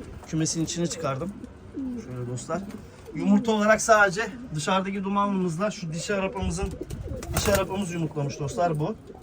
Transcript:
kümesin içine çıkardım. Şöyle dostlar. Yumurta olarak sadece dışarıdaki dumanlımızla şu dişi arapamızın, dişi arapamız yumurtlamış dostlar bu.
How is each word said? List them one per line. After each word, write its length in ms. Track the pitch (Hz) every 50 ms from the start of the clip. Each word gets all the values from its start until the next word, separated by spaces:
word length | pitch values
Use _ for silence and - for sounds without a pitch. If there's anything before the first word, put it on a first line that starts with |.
| - - - - -
kümesin 380 | - 165 156 160 156 - 165 156
içine 220 | - - 165 170
çıkardım. 460 | - - - 143 135 135 131 170 202 - - - - - - - - - 285 269 - 240 226 -
Şöyle 260 | - 127 123 123 120
dostlar. 320 | 127 127 - - 165 196 - - - - - - - - - - -
Yumurta 380 | 151 175 196 208 - 240 226
olarak 280 | 220 208 208 214 214 214
sadece 500 | - 233 214 214 202 190 170 214 226 202 254 - - - 156
dışarıdaki 500 | 151 - 202 190 190 185 196 196 202 190
dumanlımızla 680 | 196 202 202 202 202 202 190 180 175 156 165 208 214
şu 220 | - - 175 160
dişi 220 | 156 170 - - 208
arapamızın, 540 | 190 190 190 - 196 185 185 165 180 202 196 - - - - - - - - - - - - -
dişi 180 | 247 226 214 196
arapamız 380 | 190 190 180 190 202 202 165
yumurtlamış 480 | 175 170 160 147 - 151 139 135 - -
dostlar 380 | 143 131 - 175 175 170 156 151
bu. 160 | 220 208 220 - - - - -